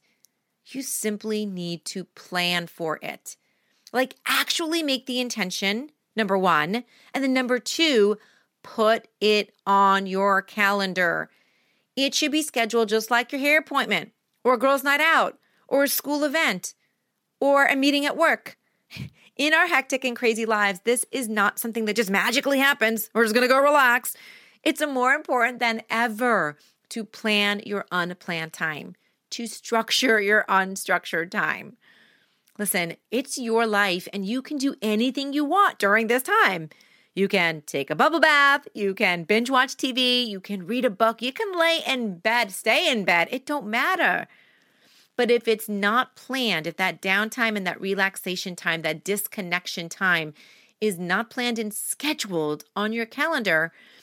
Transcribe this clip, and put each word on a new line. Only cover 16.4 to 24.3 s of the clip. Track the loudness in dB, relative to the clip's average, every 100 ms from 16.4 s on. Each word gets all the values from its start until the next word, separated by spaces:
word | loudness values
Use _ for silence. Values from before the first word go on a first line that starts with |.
| 0 -2 -8 -16 _ _ _ _ _ -2
or | 2 4 4
a | 4
meeting | 2 2 0
at | 2
work. | 2 0 -6 -20 _ _ _ -16 -16 _ _ -4
In | -2
our | 0 0
hectic | 0 -2 -2 -2
and | -2
crazy | 0 0 0
lives, | 0 0 -2
this | -2 -2 -2
is | -6 -4
not | 0 0 0
something | -6 -4 -2
that | -2
just | 0
magically | 0 2 0 2 2
happens. | 2 2 0 0 -2
We're | 0
just | 2
gonna | 4 4
go | 4
relax. | 6 6 6 4 -2 -12 -18